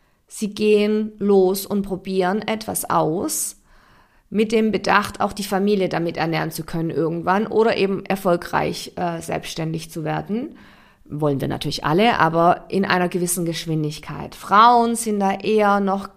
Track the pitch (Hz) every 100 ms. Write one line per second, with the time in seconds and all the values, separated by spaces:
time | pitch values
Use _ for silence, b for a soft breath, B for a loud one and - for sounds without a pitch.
0 | _ _ _ - 208 208 214 208 208 214
1 | 214 - 202 196 185 196 - 202 196 185
2 | 190 190 180 214 208 214 208 185 - 165
3 | 156 175 311 - - - b b b b
4 | b b b 196 220 226 220 190 - 196
5 | 196 - 202 202 196 190 208 202 180 170
6 | 170 165 165 160 156 160 156 170 165 143
7 | 160 170 170 196 226 214 226 - 196 190
8 | - 190 190 175 - 156 151 170 - -
9 | 175 165 170 165 - - 160 165 - 170
10 | 156 156 156 214 311 B B B B B
11 | - 151 151 135 139 117 147 - 147 170
12 | 240 - 160 165 170 - - 190 - 180
13 | 175 180 175 185 170 160 165 156 151 156
14 | - 151 147 - - 196 233 240 233 226
15 | 220 208 190 196 196 220 208 202 196 196
16 | -